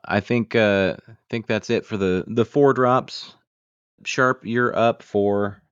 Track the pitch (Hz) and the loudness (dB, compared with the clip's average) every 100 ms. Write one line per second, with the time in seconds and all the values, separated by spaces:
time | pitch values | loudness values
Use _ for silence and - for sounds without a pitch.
0 | - 101 - 123 110 117 104 98 92 - | -4 -2 0 -2 0 2 2 2 0 -2
1 | - 113 _ 117 107 107 - 117 - 107 | -12 -20 _ -8 -4 -4 -2 -4 -4 -2
2 | 95 92 - 117 113 147 139 127 123 127 | -2 -2 -2 -2 0 4 4 4 2 0
3 | - - - - _ _ _ _ _ _ | -2 -12 -18 -20 _ _ _ _ _ _
4 | - - 127 127 - 117 120 - 117 113 | -6 0 0 0 -4 -2 0 2 0 0
5 | - 101 101 101 101 98 _ | -4 -2 0 0 -2 -8 _